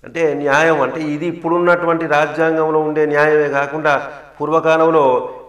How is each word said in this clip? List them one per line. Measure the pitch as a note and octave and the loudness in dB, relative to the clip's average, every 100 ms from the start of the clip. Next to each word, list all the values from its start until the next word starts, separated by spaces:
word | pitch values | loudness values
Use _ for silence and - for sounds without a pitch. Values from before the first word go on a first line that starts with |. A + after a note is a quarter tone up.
అంటే | - E3 D#3+ | -12 -2 -2
న్యాయం | C#3+ C#3+ C#3 E3 D#3 | 0 0 2 2 2
అంటే | B2+ D#3+ | 0 -4
ఇది | D3+ D3 E3+ | -6 -4 -6
ఇప్పుడున్నటువంటి | E3+ E3 F3 F3 F3 E3 E3 E3 | -6 -2 0 2 2 2 -2 0
రాజ్యాంగంలో | D3 D3+ D3+ D#3+ D#3+ D#3 D#3 | 0 0 0 0 0 0 0
ఉండే | D3+ D3+ D3+ | 0 0 0
న్యాయమే | D3 D3+ D3+ D3 | 2 2 2 2
కాకుండా | C#3 C#3 D3+ D3+ C#3 C#3 C#3+ - - | -2 -4 -2 0 0 -4 -16 -20 -8
పూర్వకాలంలో | D3 D#3+ D#3+ D#3+ D#3+ D#3+ C3+ B2 - - | -2 0 2 2 4 4 4 2 -2 -12